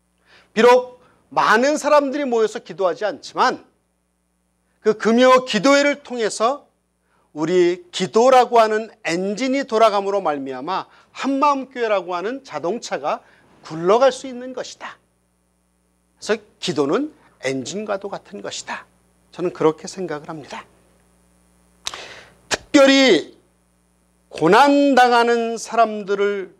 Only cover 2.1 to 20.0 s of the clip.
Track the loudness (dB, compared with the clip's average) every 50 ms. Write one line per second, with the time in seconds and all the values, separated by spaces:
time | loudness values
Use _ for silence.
2.1 | -4 -6 -6 -4 -2 -2 -2 -2 -4 -8 -14 -14 -8 -4 -2 -2 -2 -2 -6 -6
3.1 | -6 -8 -14 -12 -4 -2 0 0 -2 -4 -12 _ _ _ _ _ _ _ _ _
4.1 | _ _ _ _ _ _ _ _ _ _ _ _ _ _ -2 -2 -2 0 0 0
5.1 | 4 4 6 6 6 4 4 0 -4 0 2 4 4 4 2 2 -2 -4 -8 -12
6.1 | -8 -4 -4 -4 -4 -2 -2 -2 -2 -4 _ _ _ _ _ _ _ _ _ _
7.1 | _ _ _ _ -10 -6 -4 0 2 2 2 2 0 -4 -10 _ -8 -6 -6 0
8.1 | 2 4 4 6 6 6 4 4 4 2 2 2 0 -4 -6 -8 -14 _ -8 -6
9.1 | -4 -4 -4 -4 -4 -4 -4 -2 -2 -2 -4 -2 0 2 2 2 2 0 -4 -2
10.1 | -4 -2 -2 -2 -4 -4 -6 -10 -10 -10 -8 -8 -8 -8 -8 _ _ _ _ _
11.1 | _ -8 -6 -4 -2 0 0 0 0 -2 -4 -12 -8 -6 -4 -2 -2 -2 -2 -4
12.1 | -8 -6 -6 -8 -8 -10 -14 -12 -12 -8 -6 -6 -6 -6 -8 -8 -10 -6 -6 -6
13.1 | -6 -6 _ _ _ _ _ _ _ _ _ -14 -12 -6 0 2 2 4 4 2
14.1 | 0 0 -10 -14 -14 -12 -14 -14 -12 -12 -14 -14 -16 _ -18 -20 -20 _ _ _
15.1 | _ _ _ _ _ _ _ _ _ _ _ _ _ _ _ _ _ _ _ _
16.1 | _ _ -4 -4 -4 -4 -6 _ _ _ -8 -6 -2 -2 0 0 0 -2 -4 -6
17.1 | -10 _ _ _ _ _ -6 -6 -6 -6 -8 -8 -10 -10 -8 -8 -8 -8 -8 -12
18.1 | -14 -14 _ -16 -18 -14 -14 -12 -12 -12 -12 -12 -14 -14 -14 _ _ _ _ _
19.1 | _ _ _ _ _ -8 -8 -6 -4 0 0 0 0 0 -10 -16 -12 -10